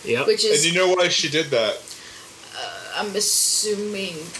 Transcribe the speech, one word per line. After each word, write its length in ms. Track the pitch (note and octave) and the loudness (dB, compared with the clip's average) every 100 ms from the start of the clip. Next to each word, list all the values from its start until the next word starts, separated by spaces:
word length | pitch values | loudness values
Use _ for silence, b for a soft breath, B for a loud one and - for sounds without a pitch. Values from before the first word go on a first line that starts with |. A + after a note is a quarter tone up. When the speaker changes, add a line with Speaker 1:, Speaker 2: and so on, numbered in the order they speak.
Speaker 1:
Yep. 220 | - A#2+ C#3+ | -2 0 2
Speaker 2:
Which 180 | G#3+ | 2
is 200 | G#3+ - | 4 4
Speaker 3:
And 100 | E3 | 4
you 40 | F3 | 4
know 100 | F#3 | 4
why 140 | F3+ F3 | 4 2
she 200 | - D#3+ | 2 0
did 200 | D3+ D3+ | 0 2
that? 260 | B2 G#2+ F#2+ - B B B B - - E3+ | 2 2 -2 -8 B B B B -20 -16 -12
Speaker 2:
Uh, 440 | F3 F#2+ - E3 | -12 -12 -10 -6
I'm 140 | G#3 | -4
assuming 1000 | G3 G#3 - - - G#3+ G3+ G#3 G3+ F#3+ D#3+ E3 - | -2 0 2 2 0 0 -2 -2 -4 -6 -8 -12 -14